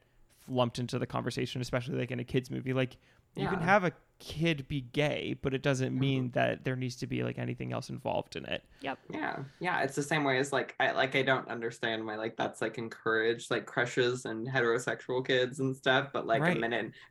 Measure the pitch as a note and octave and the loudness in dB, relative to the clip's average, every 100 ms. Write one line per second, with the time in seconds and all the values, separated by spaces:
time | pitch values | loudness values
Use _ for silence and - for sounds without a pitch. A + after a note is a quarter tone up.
0 | _ _ - _ - B2+ A#2+ - A#2+ B2 | _ _ -20 _ -4 2 2 0 -4 -2
1 | B2 B2+ B2 B2+ B2 B2+ B2+ C3 A#2+ C3 | -2 -2 -2 -2 -2 -2 -2 -2 -2 -4
2 | B2 B2 A#2+ C3+ C3 C3 C3 C3 B2+ - | -2 -4 -2 -2 -2 -6 -2 0 0 -2
3 | _ _ _ - F#3+ F3 E3 G3+ F3+ - | _ _ _ -4 -2 0 6 6 4 -2
4 | _ _ - D3 E3+ D3+ C3 C#3+ A#2+ C#3+ | _ _ -12 -2 0 0 -2 -6 -4 0
5 | D3 - - - C#3 C3 C#3+ B2+ C3 C3 | 0 0 -4 -2 -2 0 2 2 2 2
6 | C3+ C3+ B2+ A#2+ B2+ A#2 C3+ B2+ B2+ A#2+ | 2 2 2 2 2 2 -2 -2 -4 -6
7 | B2 B2 B2 B2 B2 B2 B2+ A#2+ B2 B2+ | -4 -2 -2 -2 -4 -4 -4 -6 -6 -6
8 | A#2+ F2+ - - - - - - C#4 - | -2 -2 -2 -8 -6 -6 -8 -10 -8 -8
9 | - - - - C3+ - F3 E3+ C3 D3 | -8 -6 -4 -4 -8 -6 -2 0 -2 -2
10 | C#3+ D#3+ C#3+ C3 C3+ C3+ A#2 - C3 - | 0 2 2 2 2 0 -2 0 0 2
11 | C3 C#3 C3+ C3 - A#2 A2+ A2+ A#2 A2 | 2 2 4 2 0 -4 -4 -2 -2 -2
12 | A2 G#2+ A2 - A2+ - A2+ A2 A2+ - | -2 -4 -4 -2 -4 -2 -4 -4 -8 -4
13 | A2+ A2 A2+ A#2 - A#2+ - - B2 - | 0 4 4 2 0 -2 -2 0 0 4
14 | B2 B2+ A#2+ A2+ A2 C3 A#2 A#2 B2+ A#2 | 2 2 -4 -6 -2 2 2 2 0 -4
15 | - B2+ C3 B2+ B2+ C#3+ C3+ C3 C3+ C3 | -2 -2 2 2 2 0 -2 0 4 4
16 | C#3 A#2+ - A2+ D#3+ A#2 A#2 A#2 G#2+ - | 4 -2 2 4 4 2 2 0 -2 -8
17 | - | -10